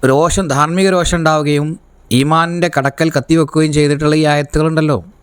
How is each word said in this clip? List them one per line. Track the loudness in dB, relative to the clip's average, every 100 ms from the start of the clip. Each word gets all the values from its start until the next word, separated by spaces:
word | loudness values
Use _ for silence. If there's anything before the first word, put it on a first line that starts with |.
| 2
രോഷം, | 2 2 0 -2
ധാർമ്മിക | 0 0 2 2 2
രോഷം | 0 0
ഉണ്ടാവുകയും | 0 0 0 -2 -2 -8 _ _ _ 0
ഈമാനിൻ്റെ | 2 2 0 -2 -2 0
കടക്കൽ | -4 -2 -2 -2
കത്തിവെക്കുകയും | 0 0 2 0 0 2
ചെയ്തിട്ടുള്ള | 0 0 0 0
ഈ | 2
ആയത്തുകളുണ്ടല്ലോ | 0 -2 -2 0 0 0 -2 -6 -20